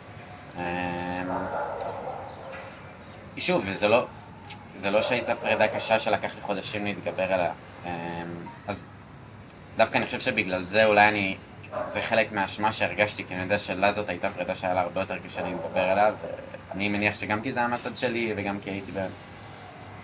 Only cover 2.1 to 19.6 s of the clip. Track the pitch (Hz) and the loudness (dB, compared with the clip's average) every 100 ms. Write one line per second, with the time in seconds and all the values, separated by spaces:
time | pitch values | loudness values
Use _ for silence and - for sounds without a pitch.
2.1 | - - - - - - - - - - | -8 -10 -12 -12 -12 -12 -14 -16 -16 -16
3.1 | - - - - 180 98 90 104 117 - | -16 -12 -2 2 4 2 4 6 6 4
4.1 | - - - - - - 98 98 104 113 | -4 -16 -12 -10 -10 -10 -6 2 4 4
5.1 | 123 117 117 110 107 110 110 - 110 110 | 2 2 0 2 4 4 2 4 4 4
6.1 | 101 104 104 104 95 - 107 101 90 87 | 2 0 -4 -4 -4 -4 -2 -2 -2 -4
7.1 | 87 92 92 85 80 - - 87 87 85 | 0 2 2 2 -2 -10 -10 -6 -6 -4
8.1 | 85 85 85 85 - - 95 - - - | -6 -6 -8 -10 -10 -6 -6 -8 -14 -18
9.1 | - - - - - - - 110 131 107 | -18 -18 -18 -18 -18 -4 2 4 4 0
10.1 | 120 - 110 92 92 90 104 110 104 104 | 0 0 2 2 0 2 6 8 10 10
11.1 | 104 98 95 - - - - - 104 98 | 8 2 -2 -8 -16 -10 -6 -4 -2 2
12.1 | 113 107 107 92 - 107 113 95 90 104 | 4 4 2 0 2 0 2 0 2 2
13.1 | - 92 92 92 101 - 92 101 101 104 | 2 -4 -4 0 0 0 2 2 2 0
14.1 | 87 98 90 87 92 92 90 87 87 95 | -2 -2 -2 -4 -2 0 2 2 0 -2
15.1 | 92 90 92 90 90 - 92 92 95 107 | -4 -6 -4 -4 -4 -2 2 4 6 4
16.1 | 104 - - - - - 92 101 101 104 | 4 -4 -10 -10 -12 -10 -2 0 2 2
17.1 | 101 104 107 127 123 120 120 127 110 127 | 0 0 -2 0 0 0 0 -4 -2 0
18.1 | 117 113 101 101 98 101 98 95 98 92 | 0 0 0 -2 -4 -4 -6 -6 -4 -4
19.1 | - - - - - | -6 -14 -16 -16 -16